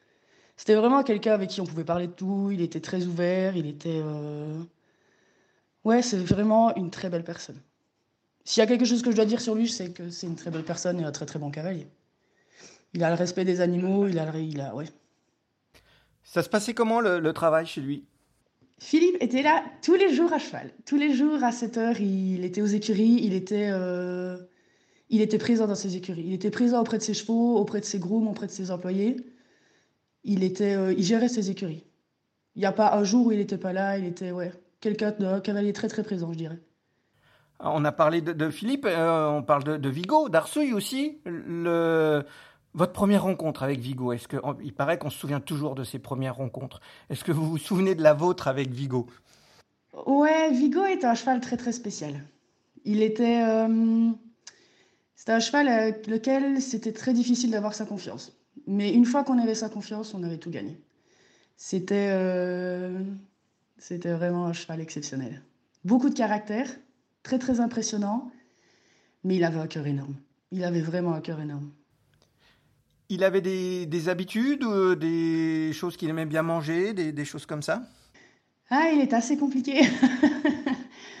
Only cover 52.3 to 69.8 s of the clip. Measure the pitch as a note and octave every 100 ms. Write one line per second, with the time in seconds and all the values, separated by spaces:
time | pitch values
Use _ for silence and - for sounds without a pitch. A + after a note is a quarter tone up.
52.3 | _ _ _ _ - G3 G#3+ A3 A3 A#3
53.3 | A#3 A3+ A3 A3+ A3+ A3+ A3+ A3+ A3 -
54.3 | _ - - _ _ _ _ _ _ -
55.3 | A3+ A3+ D4 C#4+ A3+ A3 G#3+ G#3 A3 C4
56.3 | C4+ C#4 C4+ C4 A3 A3+ A3 C4 A#3+ A#3+
57.3 | A#3+ B3 A3 G#3 G#3 G#3 G3+ - A#2 -
58.3 | _ _ - - G3+ G3+ A#3+ A#3+ C#4+ C4+
59.3 | B3 A3+ G#3+ A3 G#3 - G#3+ A3 F#3+ E3+
60.3 | D#3 - - G2+ E3 _ _ _ _ _
61.3 | _ _ _ - F#3+ F#3 G3+ G3+ F#3+ F#3
62.3 | F3+ F3+ F3+ F3+ F3+ F#3 F#3 F#3+ G3 -
63.3 | _ _ _ _ _ - F3+ E3+ E3+ F3
64.3 | F3 F3 E3+ - D#3+ D#3+ D3 D3 C3+ B2
65.3 | - - _ _ _ F3 A#3+ C4+ - G#3+
66.3 | G#3 G#3+ G#3+ C#4+ - - _ _ _ -
67.3 | C4 C4 A#3+ A#3 A#3 A3 G#3 G3+ A3+ B3+
68.3 | - _ _ _ _ _ _ _ _ F#3
69.3 | F#3 E3+ D#3+ D#3+ D#3+